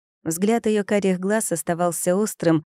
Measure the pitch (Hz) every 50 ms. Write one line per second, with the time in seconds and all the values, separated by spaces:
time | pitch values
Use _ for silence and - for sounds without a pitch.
0 | _ _ _ _ - 165 165 175 190 214 233 233 - 220 214 208 196 - 214 202
1 | 196 190 185 175 185 196 214 220 214 - 220 - - - 170 160 180 175 165 -
2 | - 180 180 196 220 208 - - - 170 160 151 156 _